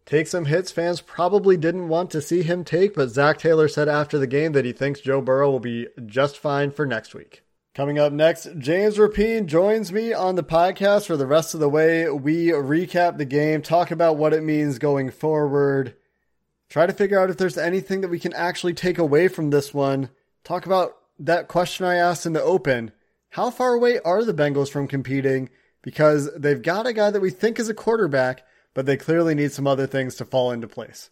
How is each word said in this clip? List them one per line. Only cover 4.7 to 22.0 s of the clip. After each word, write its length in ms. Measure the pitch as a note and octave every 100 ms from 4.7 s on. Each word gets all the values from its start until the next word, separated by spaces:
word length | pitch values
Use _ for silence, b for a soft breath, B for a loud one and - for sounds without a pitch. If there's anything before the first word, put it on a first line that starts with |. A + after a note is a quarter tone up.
thinks 300 | A#2 C3+ C#3
Joe 200 | C3 C3+
Burrow 280 | B2 C3+ C#3+
will 100 | C3
be 280 | A#2 A#2 A#2 - A2+
just 320 | A2 C#3+ -
fine 340 | D#3 C#3+ C#3+
for 140 | C#3 C#3+
next 300 | A2+ - -
week. 280 | - - _ _ _
Coming 240 | - C#3+ D3
up 160 | D3
next, 340 | D3 D#3+ E3 - F3
James 400 | B2+ F3 G#3+ G#3
Rapien 500 | G#3 G#3 G#3+ A3+ F#3+
joins 440 | D#3+ G3 A3 F#3+
me 220 | G3 A3+
on 220 | A3 F#3 F#3
the 80 |
podcast 640 | D3 E3 F3+ F#3+ G3 G3+ G#3
for 100 | D#3+
the 80 | C3+
rest 280 | D3+ D#3
of 60 | E3
the 80 | D3
way. 400 | D3+ D#3+ E3 E3
We 380 | C#3 C3+ E3 E3+
recap 680 | D#3 C3+ D#3 F3+ F3+ F3 D3
the 80 | C#3+
game, 360 | C#3+ D3+ D#3
talk 300 | - E3 F3
about 260 | E3 E3+ D3+
what 160 | D#3
it 100 | D#3
means 340 | D#3 D3+ D3 B2+
going 320 | D3 C#3 C3
forward, 840 | - D#3 D#3 D3 C#3 C#3 C#3 B2 - _ _ _ _ _ _ _
try 160 | - F3
to 80 |
figure 260 | F#3+ G3+ G3
out 120 | F#3+
if 60 | F3+
there's 200 | F#3 E3
anything 440 | D#3+ F#3+ F#3 F#3+
that 80 | F#3+
we 100 | F3
can 140 | F3+
actually 420 | E3+ E3+ F3 F3+ E3+
take 220 | F3+ E3+
away 280 | D#3+ C#3+ F3+
from 220 | F3+ D#3
this 240 | C#3+ C#3
one, 360 | C#3+ C#3 C3+ C3 _ _ _
talk 220 | - F3+ E3+
about 280 | F#3+ F3 - _ -
that 280 | D3 E3+ -
question 380 | E3 F3+ - F#3
I 100 |
asked 300 | F3